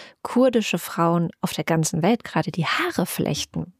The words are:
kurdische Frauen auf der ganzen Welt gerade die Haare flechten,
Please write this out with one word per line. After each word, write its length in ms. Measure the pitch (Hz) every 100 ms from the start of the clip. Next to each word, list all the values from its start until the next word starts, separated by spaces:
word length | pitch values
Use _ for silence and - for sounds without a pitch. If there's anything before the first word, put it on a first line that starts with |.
| - _
kurdische 560 | - 240 262 240 208 175
Frauen 500 | - - 170 170 170 -
auf 120 | -
der 100 | -
ganzen 380 | - 165 156 160
Welt 220 | 175 240
gerade 260 | - - 160
die 160 | 175 151
Haare 400 | - 349 - -
flechten, 680 | - - 143 - 165 165